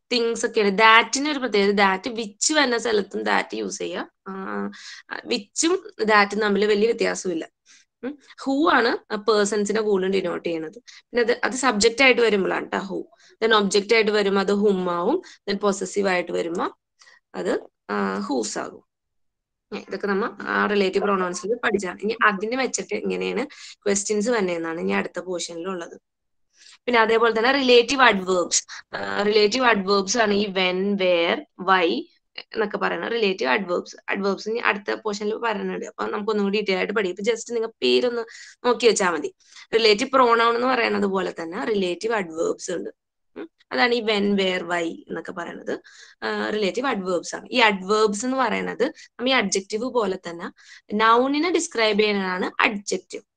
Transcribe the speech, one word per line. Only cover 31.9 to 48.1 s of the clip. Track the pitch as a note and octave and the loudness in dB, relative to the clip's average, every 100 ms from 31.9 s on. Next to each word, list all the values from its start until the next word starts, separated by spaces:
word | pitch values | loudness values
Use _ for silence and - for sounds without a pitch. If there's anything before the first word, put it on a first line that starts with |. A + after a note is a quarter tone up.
| A#3+ E4+ _ _ - | 0 -6 _ _ -20
എന്നൊക്കെ | - - G#3 G3+ | -10 -4 -4 -2
പറയുന്ന | F#3+ F3 E3+ | -4 -4 -4
റിലേറ്റീവ് | A#3 G3+ F#3 B3+ B3 | -2 -2 0 0 0
adverbs. | F3+ F3+ - - - G#3 | 0 -4 -6 -14 -8 -4
Adverbs | G3 F#3+ G#3 | -2 -4 -6
ഇനി | A#3 | -4
അടുത്ത | - G3+ G3+ | -2 -2 -4
പോർഷനിൽ | A3 G#3+ G3+ G#3+ G#3+ | -6 -6 -6 -6 -4
പറയുന്നുണ്ട്. | A#3 G#3 F#3+ F#3 - | -4 -4 -6 -8 -10
അപ്പൊ | - G#3 | -8 -6
നമുക്കൊന്നും | A3 G#3 G#3 G3+ | -6 -2 -2 0
കൂടി | G#3 | -2
ഡീറ്റെയിൽ | G3+ F#3 | -2 -2
ആയിട്ട് | F#3 | -2
പഠിക്കും. | G#3+ F#3+ F#3+ | -2 -2 -2
ഇപ്പൊ | G#3 | -2
just | A3 - | -2 -4
നിങ്ങൾ | A#3 A3+ - | -6 -6 -4
പേരൊന്ന് | B3 B3 B3 A#3+ A3+ - - - A#3+ | 2 2 2 -2 -8 -12 -20 -6 -2
നോക്കി | A3+ A#3+ | 4 4
വെച്ചാ | F#3+ F#3 | 4 2
മതി. | D#3+ - - _ - - | 0 -4 -10 _ -20 -2
റിലേറ്റീവ് | A3+ A3 G#3 C4 | 2 4 4 2
pronoun | C4 A#3+ A#3 A#3 A#3 | 4 4 4 4 2
എന്ന് | B3+ | 0
പറയുന്നത് | B3 A3 G#3 G3+ | 2 0 0 0
പോലെ | F#3+ F3+ F3 | -2 -4 -6
തന്നെ | E3 E3+ | -10 -6
റിലേറ്റീവ് | - G#3 F3+ F3 A3 | -2 0 0 -2 -2
adverbs | A3+ F3 D#3+ F3 E3 - E3+ | -2 -4 -4 -4 -4 -6 -8
ഉണ്ട്. | - - _ _ _ - | -8 -14 _ _ _ -16
ഉം, | E4 _ - | -16 _ -6
അതാണ് | B3 B3 | 0 2
ഈ | A#3+ | 2
when, | G#3+ G#3 G3+ G3+ | 0 0 2 2
where, | F#3+ F#3 | 0 -2
why | E3+ F3 | -2 -4
എന്നൊക്കെ | E3+ - - F3 E3 | -4 -8 -12 -12 -10
പറയുന്നത്, | F#3 E3+ - - C#3+ - - - - A3 | -10 -12 -12 -8 -8 -10 -20 -20 -10 -6
ആ, | G#3 G#3+ | -4 -4
റിലേറ്റീവ് | G#3 G3 F#3+ C4+ | -2 -2 -2 -2
adverbs | G#3 F#3 F3 - - | -2 -2 -4 -4 -12
ആണ്. | - | -4
ഈ | B3 | 4
adverbs | A3 G3+ F#3 G#3+ A3 | 4 4 0 2 2